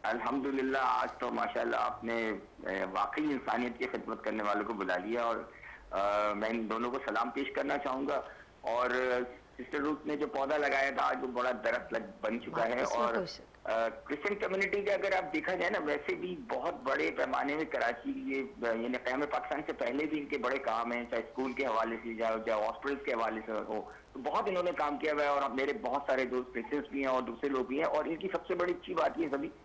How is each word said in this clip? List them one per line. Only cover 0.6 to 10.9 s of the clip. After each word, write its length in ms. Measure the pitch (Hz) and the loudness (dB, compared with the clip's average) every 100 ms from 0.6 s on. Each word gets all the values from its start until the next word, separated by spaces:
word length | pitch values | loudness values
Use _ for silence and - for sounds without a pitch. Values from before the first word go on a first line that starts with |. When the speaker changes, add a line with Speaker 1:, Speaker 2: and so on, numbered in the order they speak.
| 131 135 | 0 2
Speaker 1:
आज 260 | 127 117 120 | 4 2 0
तो 220 | - 123 | -2 -2
माशाल्लाह 500 | 117 110 117 117 117 | 0 0 0 0 0
आपने, 480 | 117 - 113 117 113 | 0 -2 -2 0 0
अ, 100 | 98 - - - | -4 -8 -10 -4
वाकई 540 | 95 95 98 101 - | -2 0 0 0 0
इंसानियत 560 | 151 135 - 117 123 113 | 0 0 0 0 0 -2
की 80 | 123 | -4
खिदमत 360 | 110 - 113 113 | -4 -4 -4 -2
करने 180 | 107 | 0
वालों 220 | 104 104 104 | 0 0 0
को 80 | |
बुला 220 | 110 92 90 | -2 0 0
लिया 280 | 101 120 | 0 0
और, 300 | 117 110 - - - - - | 0 0 -4 -14 -18 -18 -4
अ, 400 | 95 101 104 107 101 | 0 2 4 2 2
मैं 120 | 107 | 0
इन 180 | 117 110 | 0 0
दोनों 240 | 110 120 | 0 0
को 60 | 135 | -2
सलाम 320 | 120 110 123 | 0 0 0
पेश 200 | 139 139 - | 0 -2 0
करना 220 | 139 143 | 0 0
चाहूँगा। 500 | 143 131 143 139 - - - - - | 0 -2 0 -2 -4 -16 -20 -8 0
और 260 | 120 123 123 127 123 123 - - - | 2 4 4 4 2 0 -8 -18 -14
सिस्टर 200 | 127 151 | -4 0
रूथ 300 | 143 147 151 | 0 0 -2
ने 80 | 147 | -2
जो 120 | 147 | 0
पौधा 300 | 139 135 151 | 0 2 4
लगाया 340 | 143 135 139 | 4 4 2